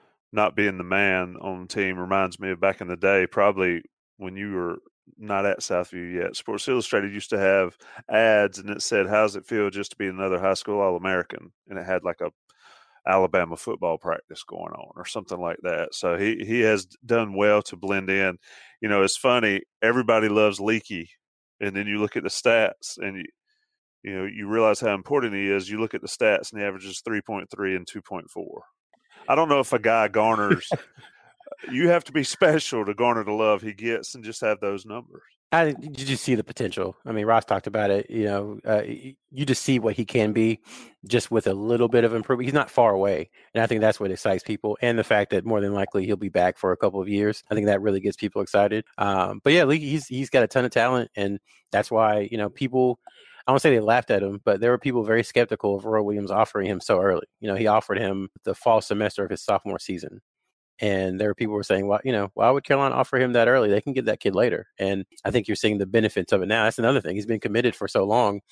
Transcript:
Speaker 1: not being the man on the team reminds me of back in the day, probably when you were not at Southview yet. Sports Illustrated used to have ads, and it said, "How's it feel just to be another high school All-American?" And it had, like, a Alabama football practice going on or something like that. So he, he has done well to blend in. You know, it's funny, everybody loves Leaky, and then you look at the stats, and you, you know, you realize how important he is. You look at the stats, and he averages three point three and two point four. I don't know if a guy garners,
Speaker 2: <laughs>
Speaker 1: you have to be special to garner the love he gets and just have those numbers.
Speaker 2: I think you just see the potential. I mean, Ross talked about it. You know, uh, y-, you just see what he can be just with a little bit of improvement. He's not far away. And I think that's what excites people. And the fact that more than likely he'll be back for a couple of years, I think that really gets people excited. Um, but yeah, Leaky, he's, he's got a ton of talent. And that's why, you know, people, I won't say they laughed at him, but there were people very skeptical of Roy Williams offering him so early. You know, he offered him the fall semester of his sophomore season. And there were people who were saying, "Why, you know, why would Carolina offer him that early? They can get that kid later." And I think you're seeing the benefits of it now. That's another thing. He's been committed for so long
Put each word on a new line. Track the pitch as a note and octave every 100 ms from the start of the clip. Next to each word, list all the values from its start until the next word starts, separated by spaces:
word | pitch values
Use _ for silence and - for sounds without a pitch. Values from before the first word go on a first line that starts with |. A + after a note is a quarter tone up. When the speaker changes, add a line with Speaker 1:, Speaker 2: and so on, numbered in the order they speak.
| _ _ _
Speaker 1:
not | G#2+ G#2
being | G#2 G#2 F#2
the |
man | F2+ G2 G2+ F#2 F2+ F2+
on | G2 F#2
the | F#2
team | A2 G2 F#2
reminds | F2+ G2 F#2 F2+
me | F#2+
of | F2
back | G2 F#2+
in | F2+
the | F2
day, | G2 G2 F#2
probably | - G2+ F#2+ F#2 E2+ - _ _ _
when | F#2+ F#2+
you | G#2
were | F#2 F2 F2 _ _ _ _
not | G#2+ G2 G2+
at | -
Southview | - F2+ F2 F2+ F2 F2+
yet. | F2 -
Sports | - G#2 -
Illustrated | B2+ - G#2+ G2+
used | G2+ -
to | G#2+
have | F#2+ G2 F2+ - - - -
ads, | A2 A2+ G#2+ G2+ G2+
and | G2+
it | G#2
said, | - G#2+ F#2+
"How's | G#2+ G#2+ G2
it | -
feel | A2+ G2+
just | G2 G2+
to | -
be | G2
another | F#2 F#2+ F2+
high | F#2+ F#2
school | - G2+
All-American?" | G2 F2 F#2 F#2 E2+ - E2+ _ _
And | F#2+
it | F2+
had, | F#2
like, | F2+ E2
a | E2+ _ _ _ _ - _ _ -
Alabama | F#2+ F#2 F#2 E2+ E2
football | - - F2 D#2+
practice | F2+ E2 - D#2+
going | - E2+ E2
on | - - -
or |
something | F2+ A2 F#2+ F2+
like | E2+ E2+
that. | F2+ E2 E2
So | - F#2 E2+
he, | G2+ A2+ G2
he | A#2+
has | A2 G#2 F#2 - A#2+
done | A#2 G#2+ G2
well | G#2 G#2
to | - F2
blend | F#2+ G2 F#2+
in. | G2 F#2+ F2 _ - - -
You | A2
know, | G2+
it's | F#2+ -
funny, | C3 B2 G#2+ G2 - -
everybody | A2 B2 A#2 A2+ G#2+
loves | G#2 G#2+ G2
Leaky, | G2+ A2+ - F#2+ E2 _ _ _ _ -
and | G2+ G2
then | G#2
you | G#2
look | G#2 -
at |
the | -
stats, | - B2 A#2 G#2+ - - -
and | G2 F#2+
you, | E2+ _ _ _ _ _ _ _
you | - F#2+
know, | G2
you | G#2+ G2+
realize | A2+ A2 G#2
how | A2+
important | G2+ F#2+ C#3+ A#2
he | G2+ G2
is. | G2 F#2+
You | G#2+
look | A2
at | -
the | G2+
stats, | - A2 G2 -
and | G#2+
he | G2+
averages | F#2+ F#2+ F2+
three | - G#2+
point | - G2+ F2
three | G2 G2 F#2
and | F2
two | G#2
point | - F#2 -
four. | F#2 - - - _ _ _ _ - -
I | C#3
don't | D#3+
know | C#3+
if | C3
a | B2
guy | A2 A2+ G#2+
garners, | G#2+ A2 A2 G#2 - - - - _ - _
Speaker 2:
<laughs> | _ _ - - -
Speaker 1:
you | B2+ E3+
have | E3+ -
to |
be | C#3+
special | C3+ - F3+ D#3 - A#2+ G2+
to |
garner | G#2 A#2+ A2+ G#2
the |
love | G#2+ A2 G2+
he | G#2+
gets | G2+ A#2 A2+ - B2+
and |
just | G#2+ A2+
have | A2+ G2+
those | G2+ G2 G#2
numbers. | A2+ A#2+ B2+ _ _ -
Speaker 2:
I | D#3+ D#3+
think | C#3 D3+ C3
you | C3+
just | C3
see | -
the | A#2
potential. | - - F2+ F#2+ F#2 - -
I |
mean, | A2 G#2
Ross | A2+ -
talked | G2 -
about | G#2+ G2+
it. | G2+ -
You | A2+
know, | G#2 G2+ G#2 G#2 A2
uh, | G#2+ -
y-, | A#2+ C3 C3+ _
you | C3+ C#3+
just | C#3+
see | - B2+
what | A2
he | G#2
can | G#2+ B2 G#2+
be | G#2+ A2+ G#2+ - - - _ G#2
just | A#2 -
with | A2+ G#2
a |
little | G2 G#2+ A#2+ A#2+
bit | A#2+ A2+
of | A2+
improvement. | G#2+ B2 B2+
He's | C#3+
not | -
far | - A#2
away. | G2 G2 E2 E2+ _ _
And | A2+
I | A2+
think | A2
that's | G#2+ -
what | G2
excites | F#2 G#2+ F#2+
people. | - G#2 G#2+ G#2
And | A#2+ A#2
the |
fact | G#2+ G#2+ G2+
that | G2 G#2+
more | G#2+
than | G2+ G2+
likely | G2 G2+ F#2+
he'll | G2
be | G2+
back | F2+ F2+ -
for | F#2+
a | F2+
couple | G2+ F#2+
of | F#2+
years, | G2+ G#2 G#2+ -
I |
think | G#2+ G#2
that | G2
really | G#2+ G2
gets | G2+ -
people | G#2 G#2
excited. | G2 G2+ G2+ G#2+ - -
Um, | G2+ F#2+ F#2 G#2
but | C#3
yeah, | E3 C#3+
Leaky, | D#3 D3
he's, | D3+ -
he's | B2+ C3+
got | C3
a | A2+
ton | C3 B2
of |
talent. | B2 A#2+ B2+ A#2+ -
And | G2+ G2 _ _ _
that's | G#2+ -
why, | A2 A2 G#2+ G2+
you | A#2
know, | G#2
people, | - C3 B2+ B2+ A#2+ - - - - -
I |
won't | C3+
say | D#3
they | A#2+
laughed | G#2+ A#2+ -
at | G2+
him, | G2 G2+
but | - G2
there | A#2
were | B2
people | C#3 B2
very | G#2+ A2+
skeptical | A2 B2 A#2 A2 G#2 G2
of | A2
Roy | A2
Williams | G#2 G#2 G2
offering | G2+ A2 G#2+ F#2+
him | F#2
so | - F#2+
early. | G2 F2+ - _
You | A2
know, | G2
he | G#2+
offered | G#2+ - G2+
him | G2+ G2 F#2+ -
the | - -
fall | B2 A2
semester | - G#2 G#2 -
of | F#2+
his | F#2
sophomore | - G2 G2+ F#2
season. | - F#2 - - _ _ _ _ _ -
And | G#2 F#2+ F#2+ F#2
there | G#2+
were |
people | G2 A2
who | G#2
were |
saying, | G2 F#2+ G2
"Why, | G#2
you | C3
know, | A2+ G2+
why | - A2
would | C#3 -
Carolina | C#3 C#3
offer | B2+ B2+ B2+
him | B2+
that | A#2+ A#2
early? | C3 G#2+
They | G2+
can | -
get | C3 A2+
that | G#2
kid | G#2 F#2+
later." | A#2+ E2 - -
And | F#2+ G2 F#2 -
I | G2+
think | A#2+ G#2
you're | G2+
seeing | G#2+ G#2
the | F#2+
benefits | A2+ G#2+ - F2
of | G2+
it | F#2
now. | A2+ A2
That's | -
another | A#2 C3+
thing. | - G2
He's | G#2
been | A2
committed | A2+ A2 B2
for | - G2
so | A2
long | G2 A#2 A2 G2+ _